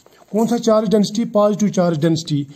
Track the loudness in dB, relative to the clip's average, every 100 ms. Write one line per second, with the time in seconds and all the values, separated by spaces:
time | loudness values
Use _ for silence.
0 | _ _ _ -2 -2 0 2 2 2 2
1 | 2 -2 -2 0 2 2 0 0 0 0
2 | 0 0 -2 -4 -4